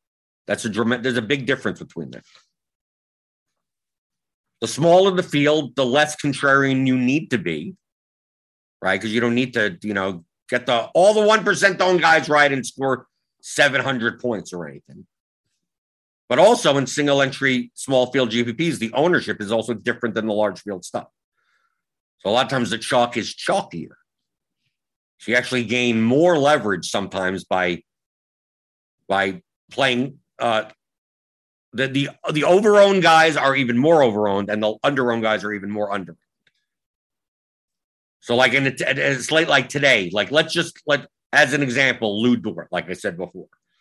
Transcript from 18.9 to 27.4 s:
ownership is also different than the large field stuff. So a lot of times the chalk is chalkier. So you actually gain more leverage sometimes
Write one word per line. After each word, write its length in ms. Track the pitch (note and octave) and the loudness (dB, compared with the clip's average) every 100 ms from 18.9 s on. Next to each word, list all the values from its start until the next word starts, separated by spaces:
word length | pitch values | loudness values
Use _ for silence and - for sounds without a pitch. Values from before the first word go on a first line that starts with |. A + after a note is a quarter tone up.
ownership 480 | C3+ E3+ E3 - G2+ | 0 2 0 -2 -6
is 100 | G2+ | -4
also 220 | A2+ A2 | -4 -2
different 400 | A2 B2 A#2 A#2 | -4 -4 -4 -4
than 120 | G#2 G#2+ | -4 -4
the 60 | |
large 300 | G#2 G#2 F2+ | -2 -2 -4
field 200 | G#2 F#2 | -10 -12
stuff. 260 | - A#2 - _ _ _ _ _ _ _ _ _ _ _ | -10 -12 -12 _ _ _ _ _ _ _ _ _ _ _
So 100 | F#2+ | -2
a 20 | |
lot 140 | A#2 C3 | 0 0
of 40 | |
times 200 | C3+ A2 | -2 -2
the 80 | A2 | -4
chalk 400 | - B2+ A#2+ A#2 | -2 0 0 -2
is 160 | G2 | -8
chalkier. 580 | - - G3 - E2+ C#2+ - _ _ _ _ _ _ _ _ _ _ _ _ | -8 -4 -2 -4 -12 -16 -18 _ _ _ _ _ _ _ _ _ _ _ _
So 140 | - | -2
you 40 | A#2+ | -2
actually 280 | B2 B2+ | 0 -4
gain 360 | A2 B2 A#2+ A2+ | -2 -2 0 0
more 380 | A2+ C3+ F3 D#3+ | 2 2 2 2
leverage 500 | C#3+ D3+ G#2+ F2+ - | 2 2 0 -4 -4
sometimes 560 | A2 F#2+ F#2+ F#2 F#2+ | -6 -6 -4 -4 -4